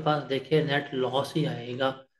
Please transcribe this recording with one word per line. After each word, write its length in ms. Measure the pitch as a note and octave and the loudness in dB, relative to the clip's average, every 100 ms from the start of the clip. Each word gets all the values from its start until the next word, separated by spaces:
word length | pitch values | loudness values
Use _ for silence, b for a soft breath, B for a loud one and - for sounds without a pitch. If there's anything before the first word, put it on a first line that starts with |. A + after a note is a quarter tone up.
पास 200 | D#3 D3+ | 2 0
देखिए 400 | C3 C3+ - D#3 | 0 -4 2 2
net 300 | C#3 C#3+ C#3+ | 4 0 0
loss 400 | C3+ B2+ C3+ C#3 D#3+ | -2 0 0 0 0
ही 80 | D3 | -2
आएगा। 440 | A#2+ A#2+ B2 C3+ C3 - _ | -2 -8 0 0 -2 -14 _